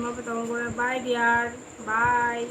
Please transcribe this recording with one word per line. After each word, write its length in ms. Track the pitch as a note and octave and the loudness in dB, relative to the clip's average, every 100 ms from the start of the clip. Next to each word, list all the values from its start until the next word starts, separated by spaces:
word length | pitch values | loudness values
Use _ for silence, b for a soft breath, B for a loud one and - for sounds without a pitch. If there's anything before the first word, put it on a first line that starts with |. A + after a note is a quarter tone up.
| A#3+ | -4
হবে 140 | A#3+ A#3+ | -6 -6
তখন 160 | A#3 A#3 | -4 -2
করে। 160 | A#3+ A#3+ A#3 | -2 -4 -2
বাই 140 | B3 B3+ B3 | 0 0 0
ডিয়ার, 380 | A#3+ A#3 A#3 A#3+ B3 - - G#3+ | 2 4 4 2 -4 -14 -10 -2
বাই, 460 | A3 A#3+ A#3+ A#3+ A#3 A#3+ | 2 4 4 2 0 -4